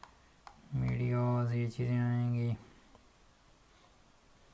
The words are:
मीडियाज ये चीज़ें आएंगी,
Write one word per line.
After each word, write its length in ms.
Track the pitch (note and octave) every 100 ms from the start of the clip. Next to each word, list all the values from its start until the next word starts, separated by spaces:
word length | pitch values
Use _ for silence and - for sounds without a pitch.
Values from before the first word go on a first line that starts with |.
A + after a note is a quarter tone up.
| - - - - - - - C3+
मीडियाज 800 | B2+ B2 B2 A#2+ B2 A#2+ A#2+ A#2+
ये 120 | A#2+
चीज़ें 300 | - B2 B2
आएंगी, 500 | A#2+ A#2+ A#2+ A#2+ A#2+ A2 - - - - - - - - - - - - - - - - - - -